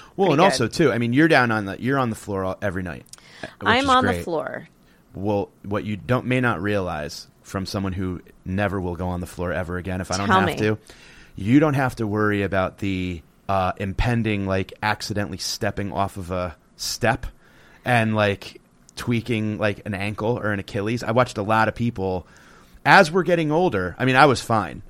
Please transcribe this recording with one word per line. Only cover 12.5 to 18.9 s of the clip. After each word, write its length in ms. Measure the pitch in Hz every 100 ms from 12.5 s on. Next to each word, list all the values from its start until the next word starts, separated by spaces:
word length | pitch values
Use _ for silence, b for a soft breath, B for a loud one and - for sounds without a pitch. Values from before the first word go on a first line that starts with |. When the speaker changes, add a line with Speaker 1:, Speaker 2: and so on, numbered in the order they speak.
| 95 92 -
Speaker 1:
the, 440 | 98 92 90 85 - _ -
uh, 240 | 98 92 -
impending, 680 | 98 90 123 117 110 101 98
like, 260 | 95 95 -
accidentally 580 | 107 104 - 107 92 92
stepping 520 | - - 107 101 101
off 260 | 78 98 101
of 140 | 85
a 240 | 90 90 - _ -
step 480 | - - 110 - - - b b b b
and, 320 | - 120 110 107
like, 440 | 104 98 - - _ _ _